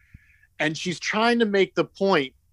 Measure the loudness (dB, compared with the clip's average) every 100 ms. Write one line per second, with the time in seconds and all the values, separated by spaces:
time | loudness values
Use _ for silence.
0 | _ -20 _ _ _ -6 -4 -4 -8 -8
1 | -4 0 2 2 2 2 0 0 -4 -2
2 | 2 2 0 _ _